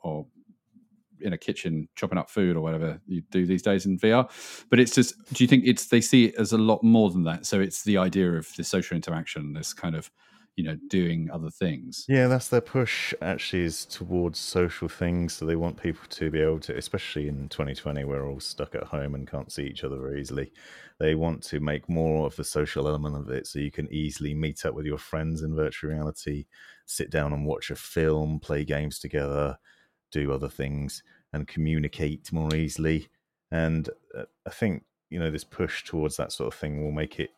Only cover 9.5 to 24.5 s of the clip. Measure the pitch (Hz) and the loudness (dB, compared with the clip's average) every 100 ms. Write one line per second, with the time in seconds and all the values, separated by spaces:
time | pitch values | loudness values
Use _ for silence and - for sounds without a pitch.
9.5 | 73 78 - 87 80 - _ _ _ _ | -8 -8 -8 -6 -6 -8 _ _ _ _
10.5 | - 78 78 - 95 85 82 80 82 80 | -6 -4 -6 -2 0 2 0 -4 -6 -8
11.5 | - 92 67 - - - 135 127 127 - | -4 -4 -4 -8 -10 2 4 4 4 2
12.5 | 123 - 131 120 - - - 85 92 - | 0 2 0 0 -2 -4 -4 -4 -4 -2
13.5 | 92 85 80 - - 87 90 87 - - | 0 0 -2 -8 -10 -2 0 0 -2 -2
14.5 | 92 87 - 82 - 87 87 85 - 80 | 2 2 0 -6 -2 0 2 0 -2 -2
15.5 | 82 85 - 85 80 - - 78 78 78 | 0 -2 -2 -4 -6 -8 -6 -2 2 2
16.5 | 80 - 62 - - - 76 73 71 69 | 0 -4 -8 -6 -6 -6 -4 -4 -4 -6
17.5 | - 71 67 76 73 69 69 69 69 - | -4 -4 -4 -6 -4 -4 -4 -6 -8 -10
18.5 | - 73 - - 73 71 69 67 69 67 | -8 -8 -8 -6 -4 -4 -6 -6 -8 -8
19.5 | - 69 - 67 67 65 71 65 67 67 | -8 -8 -6 -8 -6 -6 -6 -6 -6 -6
20.5 | - - - - - 78 80 82 76 - | -10 -20 -20 -16 -2 2 2 2 -2 -4
21.5 | 73 76 76 - 82 80 78 71 - 73 | -4 -2 -2 0 0 2 2 0 -2 -4
22.5 | 76 73 71 73 76 76 73 69 65 - | -2 0 0 0 0 -2 -4 -6 -6 -6
23.5 | 73 73 - 73 78 76 - 73 76 78 | -4 -4 -4 -6 -4 -4 -4 -4 -2 -2